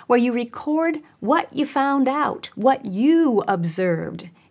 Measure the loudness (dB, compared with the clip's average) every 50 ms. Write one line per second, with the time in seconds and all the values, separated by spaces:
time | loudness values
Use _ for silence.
0 | -2 2 2 4 4 2 0 0 -4 -6 -8 -8 -4 -2 -2 0 0 0 -2 -4
1 | -8 -14 _ _ -2 0 0 0 0 -2 -4 -4 -4 -2 -2 -2 0 0 0 0
2 | 0 0 0 0 -2 -4 -4 -6 -10 -14 -6 0 2 2 2 2 -2 -6 -2 0
3 | 2 4 4 4 4 4 2 2 0 0 0 -2 -2 -2 -2 -2 0 0 0 -2
4 | -4 -6 -10 -12 -14 -16 -20 _ _ _